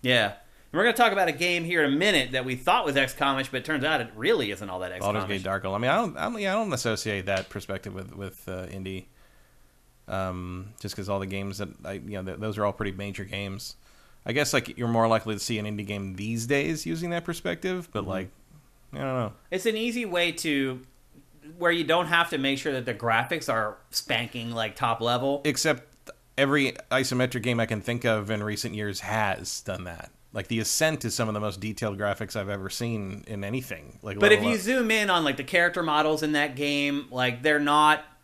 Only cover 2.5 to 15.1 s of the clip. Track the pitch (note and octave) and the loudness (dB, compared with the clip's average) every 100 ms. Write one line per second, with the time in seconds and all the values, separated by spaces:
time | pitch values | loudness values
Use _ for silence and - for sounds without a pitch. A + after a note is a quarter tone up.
2.5 | B2+ - A3 F3 C#3 C3 - C#3 C3+ C3 | -2 2 4 4 2 2 2 0 2 -2
3.5 | C3 D3+ D3+ C#3+ D3+ A2+ G#2+ C3+ A3+ G#2+ | -4 -2 -2 2 0 -2 -2 2 2 2
4.5 | G2 G2+ F#2 F2+ F#2 G2+ G#2 F#2+ G2 F#2+ | -4 -6 -6 -6 -2 0 0 0 -4 -2
5.5 | G2 F#2+ G2+ B2 F3 A3+ G#2 B2+ A#3 G3 | -2 -2 -2 2 2 0 -2 -4 -2 -2
6.5 | G3+ G#3+ C3 A#2+ A2 G#2+ G2+ F#2+ F#2+ F#2+ | -2 -2 -2 -2 -2 -2 -4 -2 -2 -2
7.5 | G#2 - F#2+ G2+ F#2+ F#2+ - G2 - - | -10 -8 -8 -8 -12 -12 -10 -12 -12 -10
8.5 | F#2 F#2 F#2+ F#2+ F#2+ F#2 _ - - _ | -10 -8 -10 -8 -8 -12 _ -20 -20 _
9.5 | _ - _ _ _ - G2 F#2+ F2+ F2+ | _ -20 _ _ _ -6 -4 -4 -4 -6
10.5 | F2+ G2+ A2 G2+ - F#2+ G2 G2 G2 G2 | -8 -10 -12 -10 -8 -4 -4 -2 -4 -6
11.5 | F#2+ F#2+ - D#2+ G2 F#2+ G2+ F#2+ E2+ G#2+ | -6 -8 -10 -10 -10 -8 -8 -8 -6 -6
12.5 | G#2 G#2 F#2+ G#2 F#2+ G2+ F#2+ G2+ G2+ G2+ | 0 -2 0 -6 -4 -8 -8 -8 -6 -6
13.5 | G2 - - - - - - - B2 C#3+ | -8 -12 -16 -20 -20 -20 -14 -4 -2 2
14.5 | C#3+ - - A#2+ A#2 A2+ | 0 -2 -6 0 4 4